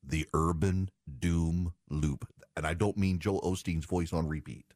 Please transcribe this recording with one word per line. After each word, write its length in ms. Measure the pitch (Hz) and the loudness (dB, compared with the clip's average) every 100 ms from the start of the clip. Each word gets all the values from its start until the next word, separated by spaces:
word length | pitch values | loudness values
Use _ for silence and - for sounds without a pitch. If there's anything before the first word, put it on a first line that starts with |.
The 240 | 67 78 76 | -2 -2 2
urban 560 | 78 82 82 95 92 95 _ - 69 | 2 4 4 2 2 0 _ -16 -2
doom 540 | 87 85 82 87 87 - _ | 2 2 2 0 -2 -6 _
loop. 380 | 76 76 67 - _ - - | -2 0 -2 -8 _ -12 -6
And 100 | 78 | -4
I 80 | |
don't 240 | 85 104 101 | 0 0 2
mean 220 | 95 90 | 0 2
Joel 220 | 104 98 | 0 0
Osteen's 440 | 90 92 - 82 76 | 0 -2 -2 -4 0
voice 280 | 90 85 | -2 0
on 140 | 85 80 | -2 -2
repeat. 380 | 78 69 - - | -4 -8 -16 -18